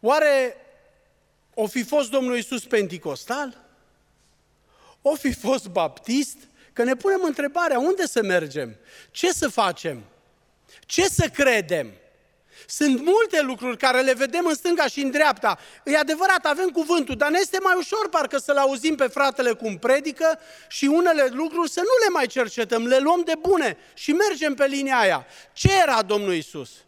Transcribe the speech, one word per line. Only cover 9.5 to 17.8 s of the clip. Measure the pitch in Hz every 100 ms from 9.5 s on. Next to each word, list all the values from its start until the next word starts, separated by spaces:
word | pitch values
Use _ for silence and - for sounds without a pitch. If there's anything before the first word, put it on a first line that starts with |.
| - 196 175 170 131 101 _ _ _ _ _ _ -
Ce | _ - 370
să | - 320
credem? | - 277 226 165 175 120 98 _ _ _ _ _ - -
Sunt | - 294 254
multe | 302 403 440 339
lucruri | 285 247 254 233
care | 269 254
le | 269
vedem | 247 269 330 349
în |
stânga | 311 349 339 285
și | -
în | 277
dreapta. | 277 302 - 226 175 - -
E | - 302
adevărat, | 294 311 381 370 320
avem | 294 370
cuvântul, | 320 311 349 269 254
dar | 294
ne | 330
este | 392 381
mai | 381
ușor | 359